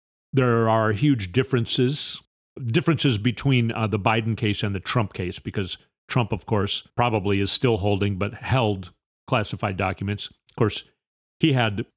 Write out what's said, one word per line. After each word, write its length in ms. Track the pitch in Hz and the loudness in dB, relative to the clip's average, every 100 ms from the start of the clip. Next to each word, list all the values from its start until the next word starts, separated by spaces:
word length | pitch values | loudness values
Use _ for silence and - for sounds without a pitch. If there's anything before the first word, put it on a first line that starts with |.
| _ _ _ | _ _ _
There 340 | 135 127 117 113 | 2 4 4 4
are 240 | 113 110 | 4 2
huge 400 | 104 147 131 92 | 2 2 2 0
differences, 880 | 95 127 123 113 - 127 147 - - _ _ _ - 123 | -2 0 -2 0 0 0 -2 -8 -10 _ _ _ -10 -2
differences 500 | 160 165 151 143 107 | 0 2 2 2 2
between, 560 | 120 113 139 127 117 | 0 0 2 2 2
uh, 140 | 113 110 | 0 -2
the 120 | 101 | 0
Biden 380 | 104 113 110 107 | 2 0 0 0
case 260 | 107 101 | 0 0
and 120 | 107 | -2
the 60 | 98 | -4
Trump 340 | - 127 101 | -2 -2 -2
case, 240 | - 90 - | -4 -8 -8
because 400 | - 107 92 - _ _ - | -8 -6 -6 -8 _ _ -4
Trump, 240 | 131 110 | -2 0
of 140 | 101 | -4
course, 420 | - 107 98 - - | -2 0 0 -4 -6
probably 460 | - 120 110 95 98 | 0 0 2 0 0
is 100 | 98 | 0
still 280 | - 127 110 | 0 2 2
holding, 400 | 104 101 101 92 | 2 2 0 0
but 160 | 101 | -4
held 580 | - - 131 110 98 95 _ _ _ - | -6 -2 2 2 0 -6 _ _ _ -2
classified 520 | 127 104 - 104 95 | 0 0 -4 -4 -2
documents. 480 | 95 92 98 101 - | -2 -2 -4 -4 -8
Of 300 | - _ - | -14 _ -2
course, 260 | 104 - - _ _ _ _ _ | 0 0 -10 _ _ _ _ _
he 140 | 160 | 2
had, 320 | 131 113 101 - | 4 2 0 -6